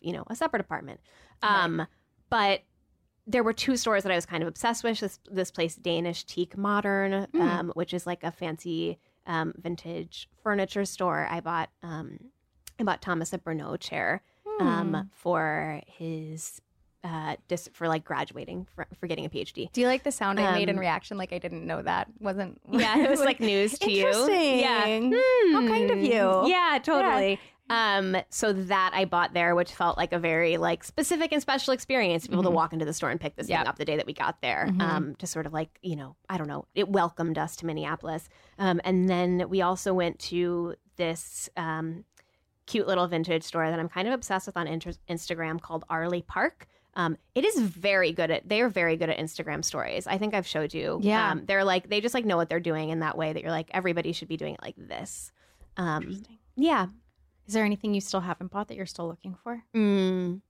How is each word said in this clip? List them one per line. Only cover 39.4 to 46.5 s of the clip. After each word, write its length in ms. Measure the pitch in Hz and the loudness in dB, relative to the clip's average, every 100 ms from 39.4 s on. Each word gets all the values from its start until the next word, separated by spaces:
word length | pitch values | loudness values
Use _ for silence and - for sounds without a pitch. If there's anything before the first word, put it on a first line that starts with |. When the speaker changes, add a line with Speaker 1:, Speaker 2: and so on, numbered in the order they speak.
| - | 0
Speaker 1:
we 120 | 190 | 0
also 300 | 175 185 202 185 | 2 0 0 0
went 240 | 170 - - | 0 -2 -4
to 440 | 175 175 175 170 - _ - | -2 0 0 -4 -8 _ -4
this, 520 | 165 165 - - - 180 | -4 -4 -10 -12 -10 -6
um, 480 | 165 160 160 170 - _ _ _ _ _ - | -4 -4 -4 -8 -14 _ _ _ _ _ -4
cute 200 | 226 190 | 0 2
little 200 | 180 175 | 2 2
vintage 360 | 170 165 165 | 0 0 -2
store 260 | - 170 160 | -2 -2 0
that 100 | 165 | 0
I'm 100 | 165 | -2
kind 180 | 180 214 | -2 -2
of 60 | |
obsessed 340 | 262 - 190 - | -2 -2 -4 -4
with 100 | 175 | -4
on 100 | 156 | -4
inter-, 240 | 165 175 - - | -4 -6 -10 -8
Instagram 500 | 170 - 165 160 165 | -6 -4 -4 -4 -4
called 240 | - 160 - | -6 -8 -4
Arley 320 | 165 170 175 | -2 -2 -2
Park. 440 | - 190 285 | -4 -2 -2